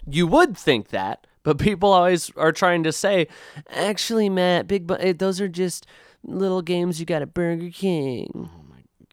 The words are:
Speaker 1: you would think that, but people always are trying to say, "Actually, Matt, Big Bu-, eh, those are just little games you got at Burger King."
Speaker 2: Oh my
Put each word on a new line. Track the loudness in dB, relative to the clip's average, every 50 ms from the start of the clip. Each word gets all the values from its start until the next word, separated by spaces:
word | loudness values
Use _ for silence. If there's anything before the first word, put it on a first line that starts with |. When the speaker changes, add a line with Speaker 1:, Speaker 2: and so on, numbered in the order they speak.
| -10
Speaker 1:
you | -4 -2 0 2
would | 4 6 6 4 4 2
think | 0 0 2 2 2 -2 -4
that, | -6 -4 -4 -4 -6 -10 _ _ _ _ -2
but | 0 0
people | 2 2 0 2 2 4 6
always | 6 6 6 4 2 2 -2 -6 -4
are | 0 2 2
trying | 2 2 2 2 2 2 0
to | 0
say, | -2 0 0 0 2 2 0 -2 -6 -14 -20 -20 -20 -20 -18 -10
"Actually, | -6 -4 -2 -2 -2 -4 -4 -2 0 0 2 2
Matt, | 2 2 2 2 2 2 0
Big | 0 -2 -2 -2
Bu-, | -4 -4 0
eh, | 0 0 0
those | 0 -2 -2 -2 -2
are | -4
just | -6 -4 -4 -4 -4 -4 -8 -14 -20 -20 -20 -20 -20 _ _ -14
little | -10 -6 -4 -2 -2 -2 -2
games | -2 -2 -2 0 0 -2 -2 -4
you | -4
got | -4 -2 -4
at | -4 -4 -4
Burger | -4 -2 -2 -2 -4 -6 -10
King." | -8 -4 -2 -2 0 0 -2 -4 -4 -6 -8 -10 -12 -12 -14 -14 -16
Speaker 2:
Oh | -20 -20 -20
my | -20 -20 _ _ _ _ _ _